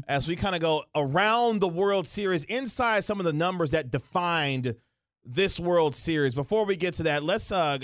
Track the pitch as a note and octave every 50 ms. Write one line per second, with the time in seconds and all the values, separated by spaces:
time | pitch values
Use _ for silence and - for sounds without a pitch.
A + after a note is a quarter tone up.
0 | C#3 - C#3+ C#3 B2+ D#3+ E3+ - - G3+ F#3 E3+ D#3+ D#3+ D#3 D3+ - _ - D3+
1 | D3 C3+ C3+ F3 G3 G#3+ A3 A#3+ A#3+ A#3 A3+ G#3 F#3+ F#3 E3 E3+ G3 G3+ G3+ G3
2 | E3+ - - - G#3 F#3+ F#3 E3 C#3 - G#3 B3+ C4+ A#3 - - B3 A#3 A3 G#3
3 | F#3 - G#3+ G3+ F#3 E3+ D3+ D3 E3 F3+ F#3 F3+ E3+ C#3 C3+ D#3+ D3+ B2+ A2+ C3+
4 | - - - F#3 F3 F3 E3+ E3 D3 C#3 C3+ C3 A#2+ B2 A2+ A2+ _ _ _ _
5 | _ _ _ _ - B2+ B2 D3 G3 F#3+ - - E3+ F3 F3 F3 D#3+ D3+ C3+ -
6 | - E3+ E3 D3+ C#3+ C3+ A#2 C#3+ C#3 - G#3 A3 G#3+ G3 G3 E3+ E3+ F3+ D#3+ -
7 | E3 D#3+ D3 D3 D3 D#3 F#3+ A3 - - G#3 F#3 E3 D3 C#3+ C3+